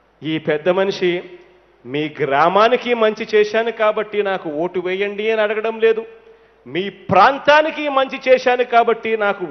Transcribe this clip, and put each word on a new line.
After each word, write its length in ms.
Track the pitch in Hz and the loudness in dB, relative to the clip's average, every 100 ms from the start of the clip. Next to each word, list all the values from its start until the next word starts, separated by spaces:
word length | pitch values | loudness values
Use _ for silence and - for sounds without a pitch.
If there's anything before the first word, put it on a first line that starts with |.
| _ _ | _ _
ఈ 140 | 143 160 | -6 -6
పెద్ద 300 | 156 151 165 | -2 -2 0
మనిషి 400 | 180 196 190 180 175 - - - _ _ _ 120 | 0 0 0 -2 -2 -8 -20 -20 _ _ _ -8
"మీ 180 | 143 151 151 | -6 -6 -4
గ్రామానికి 760 | 135 139 165 190 220 247 240 | 0 2 4 4 4 2 -2
మంచి 320 | 233 220 214 226 | 0 0 0 -2
చేశాను 460 | 214 208 220 233 | 0 2 0 -2
కాబట్టి 480 | 226 214 214 208 208 | -2 -2 0 -4 -4
నాకు 240 | 196 185 170 | -2 -4 -6
ఓటు 300 | 147 175 185 | -6 -4 -4
వేయండి" 460 | 180 190 202 202 220 | -6 -4 -6 -4 -2
అని 120 | 220 | 0
అడగడం 340 | 208 214 220 226 | 0 -2 -6 0
లేదు. 240 | 220 226 226 - - - _ _ 120 | 0 0 -4 -18 -20 -20 _ _ -10
"మీ 180 | 151 196 185 - | -8 -8 -10 0
ప్రాంతానికి 800 | 185 226 277 - 294 311 302 294 | 4 4 4 4 4 4 -2 -4
మంచి 280 | 269 269 254 | -2 -2 -2
చేశాను 460 | 254 254 254 247 247 | 2 2 2 0 2
కాబట్టి 460 | 233 233 226 226 220 | 2 2 0 -2 -2
నాకు 260 | 202 196 175 | -2 -2 -4